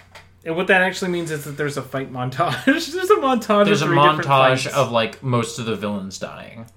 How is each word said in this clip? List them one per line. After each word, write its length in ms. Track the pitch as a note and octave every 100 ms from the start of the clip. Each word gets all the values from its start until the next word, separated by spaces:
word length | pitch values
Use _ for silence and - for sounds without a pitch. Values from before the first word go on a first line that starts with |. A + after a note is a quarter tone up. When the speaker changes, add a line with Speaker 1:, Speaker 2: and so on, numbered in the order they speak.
| - - - _
Speaker 1:
and 100 | E3+ E3
what 100 | F#3
that 160 | F#3+
actually 300 | F#3 F3+ F#3
means 180 | F3 D#3
is 140 | D#3
that 80 | D3
there's 240 | C#3+ D3 C#3
a 40 |
fight 300 | B2+ C3+ C3+
montage. 520 | B2+ B2+ - E3+ C3
<laughs> 0 | -
There's 260 | D#4+ E4 F4 F#4+
a 60 | G#4
montage 480 | C4+ B3+ - G#3 G3+
Speaker 2:
There's 140 | G3+
a 40 | D3+
Speaker 1:
of 40 |
three 40 | -
different 220 | D3+ D#3
Speaker 2:
montage 420 | C#3 C3+ C3 B2+
Speaker 1:
fights. 20 | C#3
Speaker 2:
of, 240 | C#3+ A#2+
like, 300 | A#2 A2 -
most 360 | C3+ A#2+ A2 -
of 60 | A2+
the 100 | G#2
villains 420 | G#2 G2+ F#2+ -
dying. 480 | D2+ D2+ - A2+ A#2